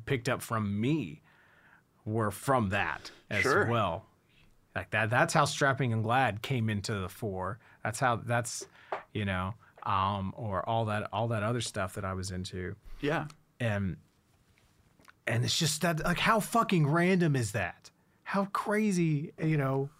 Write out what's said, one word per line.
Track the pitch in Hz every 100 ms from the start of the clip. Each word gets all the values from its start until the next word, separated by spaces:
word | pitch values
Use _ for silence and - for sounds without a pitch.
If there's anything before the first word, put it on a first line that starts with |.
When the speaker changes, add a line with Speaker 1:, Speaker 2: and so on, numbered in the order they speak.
| -
Speaker 1:
picked | 139 120
up | 117
from | - 113 104 101
me | 117 156 90 76 _ _ _ _ - - _ _ 107
were | 113 104
from | - - 131 101
that | 101 85 - - - -
as | 104
Speaker 2:
Sure. | 127 165 135
Speaker 1:
well. | 117 98 82 - _ _ _ - _ _ 98
Like, | 95
that, | 107 110
that's | 123 160
how | 160 147
Strapping | - 143 127 127
and | 113
Glad | 110 127 127 104
came | - 131 110
into | 104 95 104
the | 90
fore. | - 110 95 92 110 - -
That's | 110 107
how, | 131 117
that's, | 113 120 117 - - - - - -
you | - 101
know, | 92 92 - - - -
um, | 98 95 101 95 -
or | 110 92 -
all | 113 110
that, | 107 -
all | 101 117
that | 113
other | 107 123
stuff | - 107 95
that | -
I | 95
was | 92 95
into. | 92 92 92 90 98 - -
Speaker 2:
Yeah. | 143 156 151 - _ -
Speaker 1:
And, | 117 101 95 73 - _ _ _ _ _ _ _ _ _ - - -
and | 117 123
it's | -
just | 156 151
that, | 175 160
like, | 180 165
how | - 220
fucking | - 233 220 180 139
random | 165 175 190 170 139
is | 107
that? | 110 87 - - _ _ _
How | - 196 196
crazy, | - - 208 214 180 165 147 165 -
you | 160 156
know, | 135 135 139